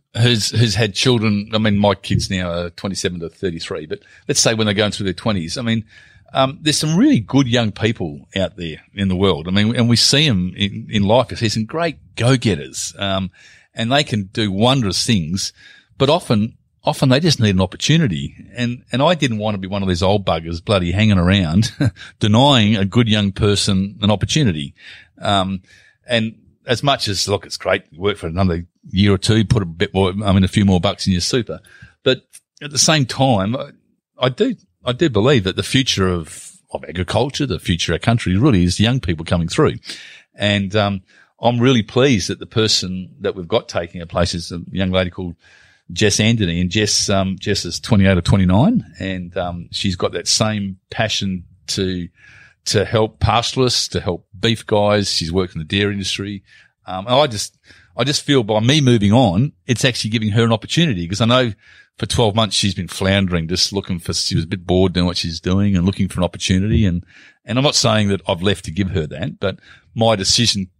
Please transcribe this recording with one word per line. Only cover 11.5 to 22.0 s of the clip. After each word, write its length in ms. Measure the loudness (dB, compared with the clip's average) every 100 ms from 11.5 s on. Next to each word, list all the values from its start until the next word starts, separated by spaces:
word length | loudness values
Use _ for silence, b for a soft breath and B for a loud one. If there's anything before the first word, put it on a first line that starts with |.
| -2 -6
great 480 | -4 -6 -6 -16 -4
go-getters, 800 | 0 2 2 -2 -4 -10 -10 -8
um, 320 | -4 -4 -4 b b b b
and 160 | -6 0
they 140 | 0
can 200 | 0 -2
do 260 | -4 -4 -4
wondrous 520 | 2 2 2 0 -2 0
things, 460 | 0 0 -4 -6 b b b b -2
but 140 | 2
often, 460 | 2 2 0 0 -4 _ _
often 240 | -4 0 2
they 120 | 4
just 200 | 4 2
need 140 | 2
an 60 | 2
opportunity. 720 | 0 -2 0 2 2 -2 -8 -12 -18
And, 280 | -8 -6 -6 -6
and 100 | 0
I 120 | 2
didn't 240 | 2 0 -2
want 160 | -4
to 40 | -4
be 80 | -4
one 140 | -4
of 60 | 0
these 140 | 2
old 240 | 2 2 0
buggers 360 | -4 -4 -8
bloody 300 | 0 0 0
hanging 260 | 2 4 4
around 540 | 4 2 2 2 0 0
<laughs> 400 | -2 -2